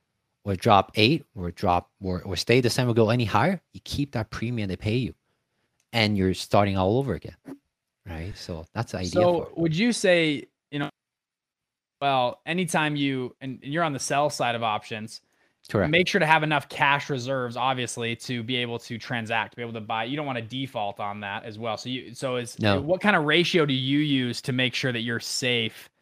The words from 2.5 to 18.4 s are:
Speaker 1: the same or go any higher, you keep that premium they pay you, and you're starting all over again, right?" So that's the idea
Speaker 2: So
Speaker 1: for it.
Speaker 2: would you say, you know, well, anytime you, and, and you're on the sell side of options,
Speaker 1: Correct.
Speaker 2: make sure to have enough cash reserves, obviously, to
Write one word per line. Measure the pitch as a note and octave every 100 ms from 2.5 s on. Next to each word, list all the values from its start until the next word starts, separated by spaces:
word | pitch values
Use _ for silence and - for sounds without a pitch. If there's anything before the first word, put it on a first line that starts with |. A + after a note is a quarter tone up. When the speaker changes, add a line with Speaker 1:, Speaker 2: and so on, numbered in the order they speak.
| B2
Speaker 1:
the | A#2+
same | - B2
or |
go | A2+ G#2+
any | B2 A2
higher, | G#2 D3 F#3+ _
you | G2+
keep | - - C#3+
that | A#2+ G#2+
premium | - A2+ A#2+ G#2
they | F2
pay | G#2+ A#2+
you, | G#2+ - _ _ _ _ _ _ _
and | A#2 G#2+ G#2
you're | F#2
starting | F2+ - G#2 G2+ G2
all | F#2 A#2
over | C#3
again, | D#2+ - - - - _ _ _ _ F#2+
right?" | D#2+ F2 G#2+
So | - E2 E2
that's | A2 A2+
the | -
idea | F2+
Speaker 2:
So | F3+ F3+ F3
Speaker 1:
for | -
it. | -
Speaker 2:
would | E3 D#3
you | A#3+
say, | G#3+ F#3+ F3 D#3+ C#3+ - _ _
you | C#3+
know, | D3 - _ _ _ _ _ _ _ _ _ -
well, | C#3 C3 B2 - -
anytime | F3 F3 E3+ D3+ D3
you, | C#3 C3 B2 -
and, | C3+ B2
and | C3
you're | D#3
on | D#3+
the | C3+
sell | - C#3+ D3
side | - B2
of | A#2
options, | A2+ G#2+ - A2 G#2+ - _ _ _ _ -
Speaker 1:
Correct. | A2 F#2
Speaker 2:
make | E3+ F#3
sure | G3
to | D#3
have | D#3+
enough | D#3 D3 -
cash | - D3 C#3 -
reserves, | C3+ A#2+ C3+ B2 A#2+
obviously, | C3 C3 A#2+ - A#2 A#2
to | - B2